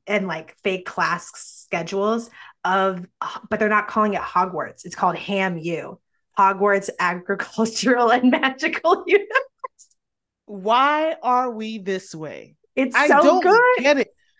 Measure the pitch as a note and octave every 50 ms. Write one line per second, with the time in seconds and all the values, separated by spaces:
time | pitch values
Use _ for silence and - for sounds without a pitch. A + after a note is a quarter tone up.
0 | _ - G3+ G#3 F#3+ F#3 E3 D#3+ D#3+ - - _ _ G3+ F#3+ F#3 F3+ - - -
1 | E3+ D#3+ E3+ F3 - - - - - - - - - _ - E3+ E3 E3+ G3 G3
2 | G3 G#3+ A3+ A#3 A#3 - - - - - - _ _ F3+ F#3 G3 F#3+ F#3+ F#3+ F3+
3 | F3+ - _ _ - - - - - - G#3+ G#3+ A3 G#3 G#3+ G#3 G#3 - - A3
4 | G#3+ G#3 G3 E3+ - - - F3+ F#3 F#3+ F3+ - - E3+ - - - F3+ - -
5 | - F3+ E3+ - - - G3+ G3 F#3+ F#3+ F3+ E3 D#3 E3+ E3+ D3+ C#3+ D#3 - -
6 | _ _ _ _ _ _ _ - G3 F#3+ G3 F#3+ G3 G#3 G3+ G3 D4 - - -
7 | F3+ F3 F3+ F3+ F3+ - G3+ G3 - - - - A3+ A3+ A3+ - - B3 B3 A#3+
8 | A#3+ A3+ A#3 - - B3+ B3 D4+ - C4+ C4 - D#4 E4 - - - D#4+ F#4 -
9 | - F4 F4 G4+ G4+ G#4 A4 C5 C#5 - _ _ - - - _ - - _ _
10 | _ _ _ _ _ _ _ _ _ - G#3 G3 F#3 G#3 A3+ B3 C4+ C#4+ D4+ D4+
11 | D#4 D#4+ D#4+ - - A#3+ B3 B3 B3+ B3+ A#3 A3 A3 A3 A3 A3 F#3 F#3 F#3+ F#3
12 | F#3 - - D#3+ D#3 D3 G2 C#2+ A1 - _ _ _ _ _ C4 C4+ B3+ - A#3+
13 | C#4+ D4 D4 C#4+ D4 C#4+ E4+ F#4 F4 F4+ G4+ A#4 B4 B4 B4 - B3+ C#4 D4 C#4
14 | G#3+ - _ _ _ _ _ _